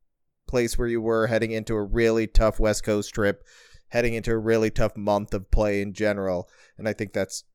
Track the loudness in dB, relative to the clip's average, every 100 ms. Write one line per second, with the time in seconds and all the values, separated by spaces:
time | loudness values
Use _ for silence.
0 | _ _ _ _ -4 -2 0 0 -2 -2
1 | 0 0 2 0 0 -4 -4 -4 -2 2
2 | 2 2 4 4 4 2 0 0 0 -2
3 | -2 -2 -2 -2 -8 -20 -20 -20 _ -2
4 | -2 -2 -2 -2 2 2 2 2 0 0
5 | 0 0 0 -8 0 2 2 0 -4 -2
6 | -2 0 -2 -4 -6 _ _ -8 -6 -6
7 | -6 -4 -6 -6 -14